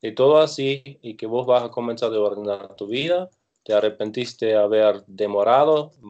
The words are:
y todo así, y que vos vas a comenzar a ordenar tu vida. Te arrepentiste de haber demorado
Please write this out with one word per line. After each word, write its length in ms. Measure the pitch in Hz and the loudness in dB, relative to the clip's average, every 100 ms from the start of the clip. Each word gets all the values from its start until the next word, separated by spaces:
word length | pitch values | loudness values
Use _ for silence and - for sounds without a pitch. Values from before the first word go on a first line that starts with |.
y 100 | 113 | -8
todo 260 | 107 131 151 | 2 4 6
así, 440 | 156 151 135 139 135 139 | 4 -2 -4 -4 -10 -18
y 120 | 117 110 | -18 -12
que 100 | 110 | -6
vos 200 | 120 127 | -4 2
vas 180 | 123 | 0
a 60 | 120 | 0
comenzar 420 | 123 120 117 117 | -6 -6 -4 -4
a 80 | 110 | 0
ordenar 560 | 104 98 104 101 98 - | -2 -2 -6 -8 -10 -14
tu 100 | 101 | -8
vida. 440 | 120 156 180 185 _ _ _ | -6 -2 -2 -4 _ _ _
Te 80 | - | -2
arrepentiste 760 | 104 107 104 107 110 120 - 110 | 0 0 -2 -8 -6 -8 -4 0
de 100 | 107 | 2
haber 460 | 104 107 107 101 98 | 2 4 2 2 _
demorado 840 | 95 104 101 101 127 151 156 151 _ | -6 -4 0 2 4 4 2 -2 _